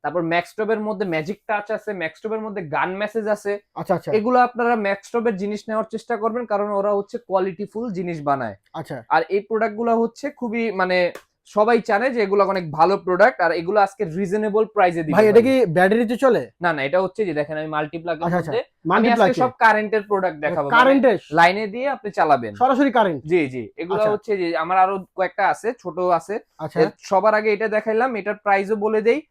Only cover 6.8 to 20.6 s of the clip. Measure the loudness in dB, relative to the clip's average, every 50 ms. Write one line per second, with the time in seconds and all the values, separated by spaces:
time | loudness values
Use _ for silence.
6.8 | 0 0 0 -2 -2 _ -10 -14 _ _ -2 0 0 -2 -4 -8 -10 -10 _ -8
7.8 | -8 -6 -6 -6 -6 -6 -6 -4 -2 -2 -2 -2 -2 -8 -8 _ _ _ _ -14
8.8 | -12 -10 -12 -12 -6 _ 0 0 0 0 -2 -4 -2 _ -2 -2 -2 -2 -4 -4
9.8 | -2 0 0 0 0 -2 _ -8 -10 -10 -10 _ -8 -6 -4 -2 -2 -2 -2 -2
10.8 | -2 0 2 2 0 0 -2 -8 _ _ _ _ _ _ 0 0 2 4 2 0
11.8 | 2 0 0 0 0 0 0 -2 0 0 2 2 2 2 0 -4 -4 -6 0 2
12.8 | 2 2 2 0 0 -2 4 4 4 4 4 2 0 0 0 -2 -4 0 2 2
13.8 | 2 2 0 _ -6 -6 -4 -6 -4 -2 -2 -2 -2 0 0 0 0 0 _ 2
14.8 | 2 2 2 0 -4 2 2 4 4 8 6 6 6 6 4 2 2 2 2 2
15.8 | 4 4 4 2 0 0 -2 0 2 2 2 2 -2 -6 _ _ -2 -2 -2 0
16.8 | -2 0 0 0 0 0 -2 -4 -4 -2 -2 -2 -4 -4 -4 -8 -6 -4 -4 -4
17.8 | -4 -4 -8 -10 -6 -6 -6 -4 -2 -2 -2 -2 -2 -2 -4 -6 -6 _ _ _
18.8 | _ 0 2 4 4 4 4 4 4 4 4 2 0 -2 0 _ 4 4 4 4
19.8 | 0 0 -2 -2 -2 0 -2 0 0 -2 -4 -2 -4 -4 -2 -2